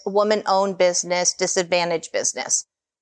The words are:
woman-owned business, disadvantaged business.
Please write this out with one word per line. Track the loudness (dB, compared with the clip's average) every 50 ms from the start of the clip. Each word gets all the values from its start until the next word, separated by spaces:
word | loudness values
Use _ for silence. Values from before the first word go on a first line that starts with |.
| -2
woman-owned | 0 0 2 2 2 2 0 0 2 2 2 2 0 0
business, | 2 2 2 2 0 -2 -2 -2 -2 0 -2 -2
disadvantaged | -2 -2 0 0 0 0 0 0 0 0 0 -2 -4 -4 -4 -4
business. | -4 -2 -2 -4 -4 -4 -2 -2 -4 -4 _ _ _ _ _ _ _